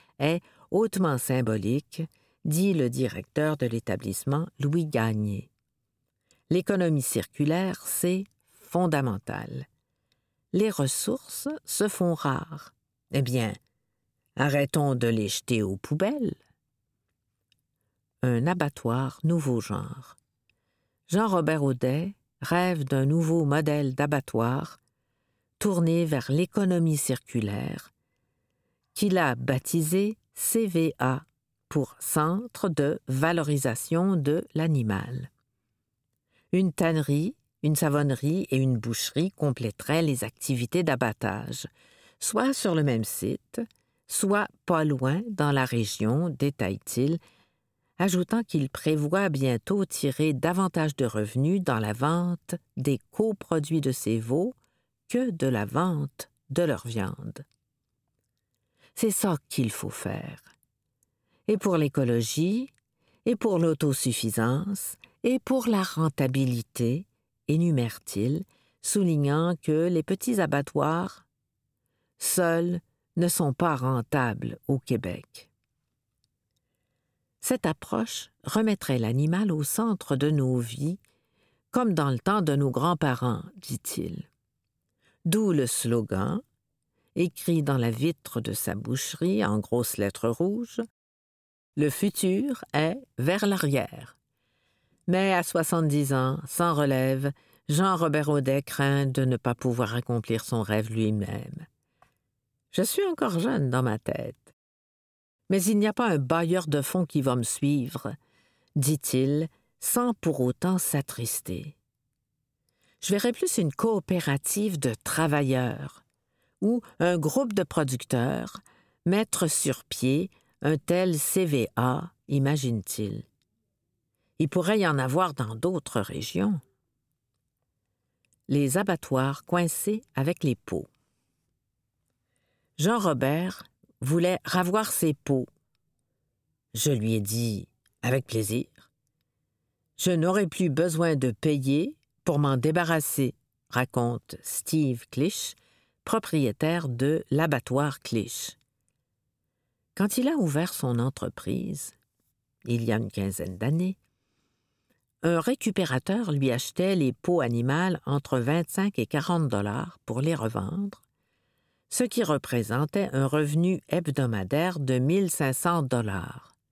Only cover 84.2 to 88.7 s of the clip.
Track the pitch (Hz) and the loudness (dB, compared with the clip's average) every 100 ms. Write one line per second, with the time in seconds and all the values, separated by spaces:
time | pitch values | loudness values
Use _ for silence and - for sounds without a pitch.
84.2 | - _ _ _ _ _ _ _ _ _ | -14 _ _ _ _ _ _ _ _ _
85.2 | 170 202 214 160 123 - 120 117 107 95 | 0 2 4 4 2 0 2 2 2 0
86.2 | 107 185 - _ _ _ _ _ _ - | 0 -2 -6 _ _ _ _ _ _ -2
87.2 | 175 - - 165 143 135 117 113 151 170 | -2 -2 0 2 2 2 2 2 -2 -2
88.2 | - 117 113 101 - | -6 -6 -4 -4 -4